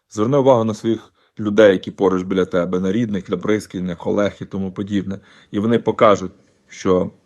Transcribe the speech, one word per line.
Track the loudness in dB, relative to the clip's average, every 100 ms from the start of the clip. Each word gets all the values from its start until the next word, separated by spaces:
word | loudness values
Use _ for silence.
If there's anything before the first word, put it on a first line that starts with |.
| _
зверни | -4 0 2
увагу | 4 4
на | 2
своїх | -2 -2 -4 -6 _ _ -8
людей, | 0 6 6
які | 6 -2
поруч | -2 0 0
біля | -2 -2 0
тебе, | -2 -2 -2
на | -2
рідних, | -2 -4 -6 -6
на | -4
близьких, | -2 -2 -4 -8
на | -8 -6
колег | -4 -2 -2 -4
і | -10
тому | -8 -8
подібне. | -8 -6 -4 -4 -10 -16 _ _
І | -4
вони | 0 0
покажуть, | 0 4 4 4 0 -12 _ _ _
що | -6 0 0 0 -8